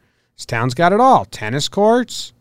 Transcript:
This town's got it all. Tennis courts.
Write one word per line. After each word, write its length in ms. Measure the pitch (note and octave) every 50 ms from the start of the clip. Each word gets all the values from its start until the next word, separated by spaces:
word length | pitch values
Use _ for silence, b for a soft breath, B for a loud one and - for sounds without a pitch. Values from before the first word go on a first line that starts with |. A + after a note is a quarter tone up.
| _ _ _ _ _ _ _ -
This 80 | -
town's 280 | - B2+ A2+ A#2 C3 B2
got 200 | C#3+ E3+ F3 G3
it 60 | G#3
all. 260 | B3 C4+ B3 C#3+ G2
Tennis 420 | - - - A2 G#2+ A#2+ D3 - -
courts. 680 | - G3 G3+ G#3+ A#3 B3+ A#3+ A#3 - - - - - _